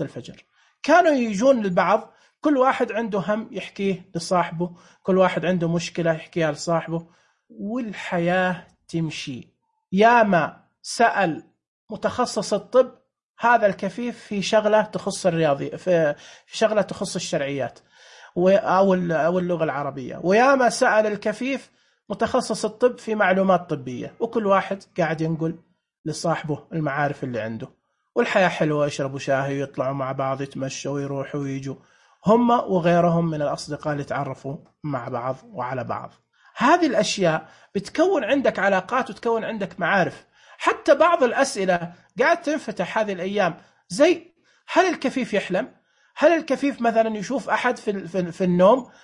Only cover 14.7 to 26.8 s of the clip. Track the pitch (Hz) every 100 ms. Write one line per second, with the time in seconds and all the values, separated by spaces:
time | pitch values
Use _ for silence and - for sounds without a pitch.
14.7 | 214 214 185 202 185 190 165 156 139 139
15.7 | - - 170 151 147 - - _ - 220
16.7 | 214 - - 202 185 - 160 139 139 117
17.7 | - _ _ - - - - 185 196 -
18.7 | 180 196 185 175 156 160 185 175 170 160
19.7 | 135 143 135 123 - 175 208 262 277 240
20.7 | - 247 214 214 208 214 214 254 269 -
21.7 | _ _ _ - 196 226 247 - 220 214
22.7 | 214 247 247 - 214 190 185 190 175 175
23.7 | 151 127 123 117 - - 233 202 196 -
24.7 | 196 - - 160 160 160 160 160 170 _
25.7 | _ _ _ 156 151 175 156 151 143 -
26.7 | 165